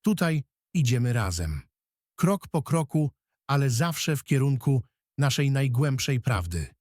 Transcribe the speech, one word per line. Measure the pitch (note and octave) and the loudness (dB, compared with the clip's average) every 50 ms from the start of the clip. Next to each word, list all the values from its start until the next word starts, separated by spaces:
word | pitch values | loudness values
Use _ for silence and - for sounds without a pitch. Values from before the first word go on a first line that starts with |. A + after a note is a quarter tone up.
| - | 2
Tutaj | G#3+ G#3 - F3+ E3 D#3+ D3+ - _ _ _ _ _ - | 0 0 2 0 0 0 -2 -4 _ _ _ _ _ -2
idziemy | F3+ C#3+ A#2 B2+ A#2+ B2 A#2+ | 0 2 2 2 2 2 0
razem. | A#2+ A#2+ G#2 F#2+ F2 E2+ E2 D#2 D2+ C#2 - _ _ _ _ _ _ _ _ _ _ - | 0 0 0 -2 -2 -4 -4 -4 -6 -8 -10 _ _ _ _ _ _ _ _ _ _ 0
Krok | - F3 G3+ F#3+ - - | 2 2 2 0 -4 -4
po | - D#3+ | -4 -4
kroku, | C3 - D3+ E3 D3+ - - D#3 D3+ C3+ - _ _ _ _ _ _ - | -2 0 0 0 0 0 0 0 0 0 -4 _ _ _ _ _ _ -2
ale | C#3 C#3+ C#3 C3+ | 0 0 2 2
zawsze | A#2+ A#2 E3 E3+ D#3 - - - D3+ | 2 0 0 -2 -2 -4 -2 -2 -2
w | C#3 - | -4 0
kierunku | - D3 C3+ C3 C#3+ C#3 B2 - D3 C#3 B2+ - _ _ _ _ _ _ - | 0 2 2 2 2 0 0 0 0 0 0 -2 _ _ _ _ _ _ 0
naszej | C#3+ C#3 - - C#3+ C#3 | 0 0 2 2 0 2
najgłębszej | C3+ C3+ C#3 C3+ A#2 B2 D3 C#3+ C3 B2 - - C3+ B2 | 2 2 0 0 2 2 2 0 0 -2 -2 -2 -2 0
prawdy. | - - A#2 G2 F2 E2+ F2+ E2 D2 - _ _ | 0 0 -2 0 -2 -4 -4 -6 -6 -8 _ _